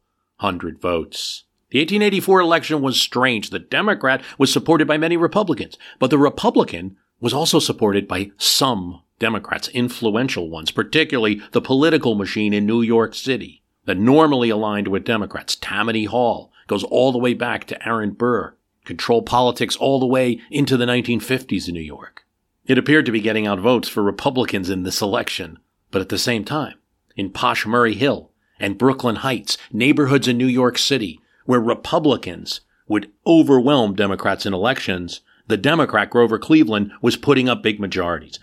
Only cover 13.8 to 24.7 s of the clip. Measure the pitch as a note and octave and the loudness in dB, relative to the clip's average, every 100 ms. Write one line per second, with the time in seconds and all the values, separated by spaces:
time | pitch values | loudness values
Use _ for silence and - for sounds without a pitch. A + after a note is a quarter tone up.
13.8 | - F#2 A2+ D3 D#3 C3+ A#2+ G#2+ G#2+ G#2 | -6 0 4 6 6 4 0 0 -2 -2
14.8 | G2+ F#2+ G2 A2+ G2 - - - - G2+ | -2 -4 -2 -2 -4 -8 -8 -8 -6 -4
15.8 | A2+ A2 G#2 A#2 A#2+ G2 - _ - A2+ | -2 -2 -2 0 0 -2 -8 _ -6 -6
16.8 | - A#2 C3 B2 B2 A#2 A#2+ G#2+ - - | -2 2 2 2 0 -2 -4 -6 -8 -10
17.8 | A2 A2+ G#2 G2+ A#2+ A2+ - _ _ _ | -4 -4 -4 -2 -2 -2 -4 _ _ _
18.8 | - - - A#2 A2+ B2 B2 A#2 A#2+ - | -14 -6 0 0 2 2 2 0 -4 -2
19.8 | C3 C3+ B2+ C3 B2 A2+ - C#3+ C3 C3 | 0 2 2 2 2 -2 -4 -2 0 0
20.8 | A#2+ B2 A#2+ A#2 - B2+ - G2 F2 E2+ | 0 0 0 -2 -2 -4 -2 -6 -4 -8
21.8 | D2+ C#2+ - - _ _ _ _ - B2+ | -10 -14 -20 -20 _ _ _ _ 0 0
22.8 | B2+ D3+ C3+ A2 G#2+ A2 G#2+ G2 G#2+ A#2+ | 4 2 2 0 0 -2 -2 0 2 0
23.8 | - A2+ G2+ G2 C#3 C3 A2+ G2+ F#2 | 0 -2 -2 -2 -2 -2 -2 -4 -4